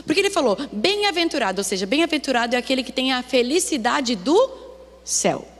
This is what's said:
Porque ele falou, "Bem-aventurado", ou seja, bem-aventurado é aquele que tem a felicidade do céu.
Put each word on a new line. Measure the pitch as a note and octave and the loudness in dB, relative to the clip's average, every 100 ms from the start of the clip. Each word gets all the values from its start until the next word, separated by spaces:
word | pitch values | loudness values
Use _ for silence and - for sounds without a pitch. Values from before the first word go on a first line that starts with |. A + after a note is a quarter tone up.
Porque | D#4 D#4 | -2 0
ele | G4 | 2
falou, | G4 C4 F#3+ C#4 | 2 2 0 -2
"Bem-aventurado", | G#3 A3+ G#4 G4+ F4 E4 D#4+ G#3 F#3+ | -2 0 2 0 0 0 0 -2 -2
ou | |
seja, | G3 F#3+ F#3+ | -2 -4 0
bem-aventurado | C#4 E4 D#4 - A#3+ A#3 | 0 2 0 0 0 2
é | B3 | -2
aquele | B3 C4 | 0 -2
que | B3+ | -2
tem | - C4 | -2 0
a | B3+ | -2
felicidade | B3 C4 A#3+ D#4+ - D4+ A3 C#4 B3 | 2 2 4 2 0 -2 0 0 0
do | A3+ F#3 F4 C5 - - - - - | -2 2 4 4 0 -18 -20 -20 -20
céu. | - - F#3+ - - - | -6 -2 0 -2 -6 -20